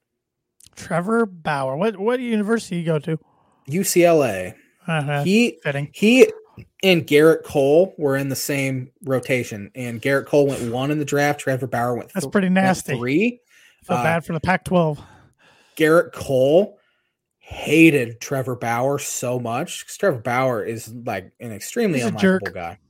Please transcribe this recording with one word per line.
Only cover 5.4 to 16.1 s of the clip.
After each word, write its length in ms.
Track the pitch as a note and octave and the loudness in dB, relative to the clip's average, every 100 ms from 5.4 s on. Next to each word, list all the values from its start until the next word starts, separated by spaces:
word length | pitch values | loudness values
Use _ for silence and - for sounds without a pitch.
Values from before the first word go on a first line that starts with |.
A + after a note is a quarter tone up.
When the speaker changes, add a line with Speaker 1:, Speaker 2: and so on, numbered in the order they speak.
| A#3+ - | 2 -2
Speaker 1:
Fitting. 260 | D#3 C#3 D3 | -6 -6 -8
Speaker 2:
he, 380 | - G#3 B3+ - - - - - - | 0 4 6 6 4 -20 -20 -20 -2
and 220 | F#3+ E3 - | 2 2 4
Garrett 360 | D3 D#3+ D#3+ - | 6 6 4 0
Cole 480 | D3 C#3 D#3+ F#3+ - | 0 4 4 2 -2
were 180 | C#3+ C3+ | -2 -2
in 140 | C#3 | -2
the 60 | C3 | -6
same 560 | - C#3 C3+ C3 B2+ _ | -4 -4 -2 -4 -10 _
rotation, 680 | C3+ B2+ - B2+ A#2+ G#2 G2+ C3 | -4 -4 -2 -4 -4 -10 -12 -12
and 260 | A#2+ A2+ | -10 -6
Garrett 260 | C3+ C#3 - | -2 -2 2
Cole 200 | D3 C#3 | 2 2
went 240 | C3 A#2+ | 0 -4
one 200 | A#2+ C#3 | -4 -2
in 80 | D3+ | -2
the 60 | C#3+ | -2
draft. 340 | C#3+ C#3+ C#3+ | 0 0 0
Trevor 280 | C3+ B2+ C3 | -4 -4 -2
Bauer 280 | A#2+ A#2+ A#2 | -2 -2 -4
went 160 | - | -6
Speaker 1:
That's 120 | F#3+ C3+ | -8 -2
Speaker 2:
th-, 60 | |
Speaker 1:
pretty 160 | G3+ F3+ | 0 2
Speaker 2:
went 80 | F#3 | 2
Speaker 1:
nasty. 400 | F#3+ F3+ - A#2+ | 2 0 -4 -4
Speaker 2:
three. 420 | B2 D#3 A#3+ A#3+ _ _ _ _ - | 0 2 0 -2 _ _ _ _ -4
Speaker 1:
Feel 120 | B2+ | -2
Speaker 2:
Uh, 60 | |
Speaker 1:
bad 220 | D3+ E3 - | 0 -2 -4
for 80 | |
the 60 | E3 | -4
Pac-twelve. 600 | F3+ F#3 - F3+ D#3+ C#3+ - - _ _ _ _ _ - | 0 -2 2 2 2 -2 -12 -20 _ _ _ _ _ 0
Speaker 2:
Garrett 380 | D#3 E3+ - | 4 4 2